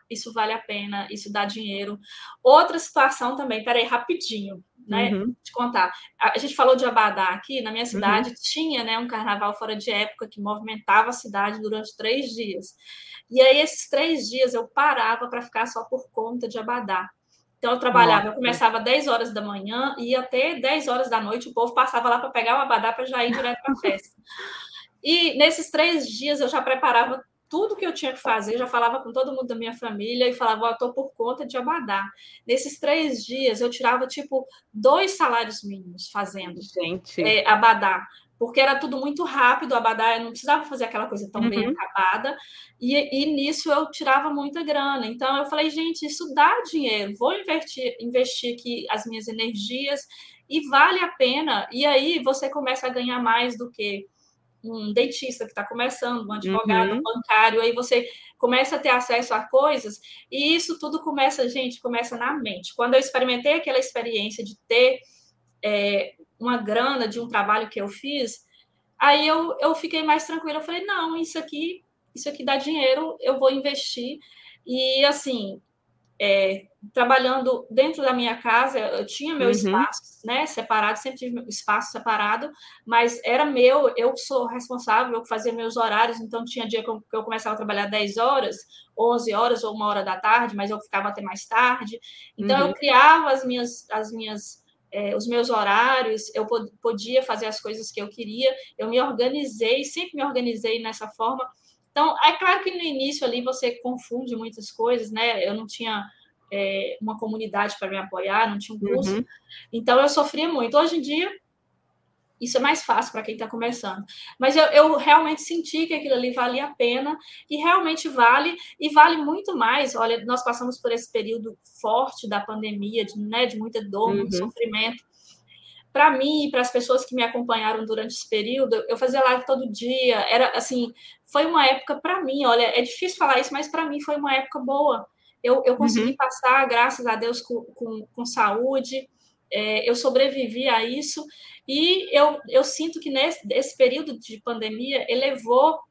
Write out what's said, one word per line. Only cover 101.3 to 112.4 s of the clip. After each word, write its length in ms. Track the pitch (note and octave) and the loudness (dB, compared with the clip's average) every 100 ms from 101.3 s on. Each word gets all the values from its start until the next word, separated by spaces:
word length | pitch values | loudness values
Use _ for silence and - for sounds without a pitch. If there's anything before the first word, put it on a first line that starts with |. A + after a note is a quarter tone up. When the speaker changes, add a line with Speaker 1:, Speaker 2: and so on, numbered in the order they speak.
| B3+ B3+ _ _ _ _ | -4 -8 _ _ _ _
Speaker 1:
Então, 240 | F#3 D#4+ - | 2 2 4
é 100 | D#4 | 4
claro 300 | F4 F4+ F#4 | 4 2 2
que 80 | F#4 | 0
no 120 | F4 | -4
início 420 | E4 C4+ C#4 C#4+ B3 | -4 -2 -2 -2 -2
ali 160 | B3 | -2
você 280 | B3 C4 B3 A#3+ | -4 -2 -4 -4
confunde 540 | B3 B3+ - A#3+ B3 A3+ | -6 -8 -8 -8 -6 -8
muitas 360 | A3+ A3 G#3 | -8 -12 -16
coisas, 400 | - A#3 A#3+ G#3+ | -2 0 0 -2
né? 320 | A3 A#3 G#3 F#3 | -2 0 0 -2
Eu 80 | G#3+ | -4
não 100 | G#3+ | -8
tinha, 380 | - A3+ G#3 G3+ _ _ _ _ | -8 -6 -6 -8 _ _ _ _
é, 440 | G3+ G3 G3 - - | -4 -2 -2 -6 -6
uma 160 | G#3+ G#3+ | -8 -6
comunidade 580 | G#3+ A3 A3 G3+ G#3 - | -6 -6 -6 -4 -4 -4
pra 100 | F#3+ | -6
me 80 | G3 | -6
apoiar, 500 | G3 F#3 G3 G#3 A3 | -8 -6 -2 0 0
não 100 | G3+ | -2
tinha 180 | G#3+ G#3+ | -10 -6
um 20 | |
curso. 380 | G3 F3 F#3+ G#3 | -2 0 0 -2
Speaker 2:
Uhum. 80 | B3+ - _ - - | -4 -12 _ -20 -8
Speaker 1:
Então, 260 | A3+ A#3 B3 | -2 4 6
eu 80 | C#4+ | 6
sofria 400 | D4 C#4+ D4 E4 | 2 0 -2 -2
muito. 300 | C#4+ A#3 D4 | -2 2 4
Hoje 200 | E4 E4 | 4 0
em 40 | |
dia, 280 | C#4+ D#4 G4 - _ _ _ _ _ _ _ _ _ | -2 -2 -2 -6 _ _ _ _ _ _ _ _ _
isso 180 | _ | _